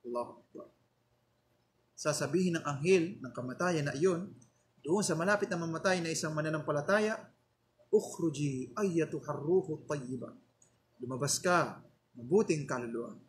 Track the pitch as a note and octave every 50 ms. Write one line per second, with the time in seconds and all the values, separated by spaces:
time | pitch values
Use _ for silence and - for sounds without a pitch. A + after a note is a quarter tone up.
0 | _ B2 A#2+ A#2+ A#2+ - - - _ _ _ - - - _ _ _ _ _ _
1 | _ _ _ _ _ _ _ _ _ _ _ _ _ _ _ _ _ _ _ -
2 | - D3+ D3 - D3+ C3+ C#3+ F3+ F#3 F3+ E3 D#3+ D#3+ D3 C#3+ C3+ D3 F3+ F#3+ F3+
3 | E3 F3+ G#3+ - - B2 - - B2 B2+ B2 - E3+ F3+ F3 D#3 C#3+ C#3+ C3+ C#3
4 | E3 F#3+ F3 D#3+ F#3+ G3+ - - - _ _ _ _ _ _ _ - C#3 F3 G#3
5 | G3+ E3+ E3 D#3 E3 G3 G#3 G3+ G3+ G3 F#3 E3+ E3+ E3 E3 D#3+ - G3 F#3 F3+
6 | E3+ D#3+ E3 D#3 - D#3 D#3 D3+ D3+ D#3 D#3 D3+ D3 - D3+ D3 - - G3 G#3+
7 | G#3+ G#3+ A3 - - - _ _ _ _ _ _ _ _ _ _ _ _ - A3
8 | - - - - E3 E3 C#3+ C#3 D3 C#3+ C3+ B2+ C3 B2 - A3 G#3 G3 E3 E3
9 | D#3 - - C#3+ - - - C3+ C#3 D#3 F3+ F#3+ - - D#3 D3 - - D3+ C#3+
10 | B2+ B2 C3 A#2+ A#2+ A#2 - - _ _ _ _ - _ _ _ _ _ _ _
11 | B2+ A#2+ C3 B2 C#3+ C#3 - - - F3+ F3 E3+ D3 A2+ F#2 - - - _ _
12 | _ _ _ B2 A#2 B2 E3+ G#3+ A3+ - E3 D3+ C#3 - C#3 B2 A#2+ A#2 A#2 A#2
13 | A#2+ A#2 G2+ - -